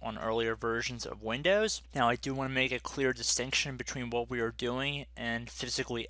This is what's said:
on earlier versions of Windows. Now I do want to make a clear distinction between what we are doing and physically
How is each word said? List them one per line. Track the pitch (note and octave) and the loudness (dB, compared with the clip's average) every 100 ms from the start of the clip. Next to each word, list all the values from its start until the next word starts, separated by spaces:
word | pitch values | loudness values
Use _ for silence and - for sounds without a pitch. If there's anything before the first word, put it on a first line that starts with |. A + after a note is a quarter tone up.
on | A#2+ G#2+ | -8 -4
earlier | A2 A2+ A2+ A2 | 0 2 2 0
versions | A#2 A2+ A2+ A#2+ - | 0 0 -2 -4 -8
of | - | -6
Windows. | A2 B2 E3 G3+ G#3+ - - C#3+ | -4 0 4 4 4 -2 -4 2
Now | C3 | 4
I | B2 | 4
do | C#3+ C3+ | 0 -2
want | C3 | 0
to | |
make | C3 C3 | 2 2
a | B2+ | 0
clear | - - C3 | -4 2 2
distinction | C3 B2 - B2+ - D3 B2+ | 2 2 2 2 0 0 -4
between | B2+ C#3 A#2+ | -6 -4 0
what | A#2+ A#2+ | 0 0
we | B2 | 0
are | A2+ | 0
doing | A2+ B2 B2 C#3 C#3+ C3+ - | 0 -2 0 -2 -4 -8 -6
and | A#2 A#2 A#2 | -2 -2 -4
physically | - B2 - B2+ A#2+ | -6 -2 -2 0 -2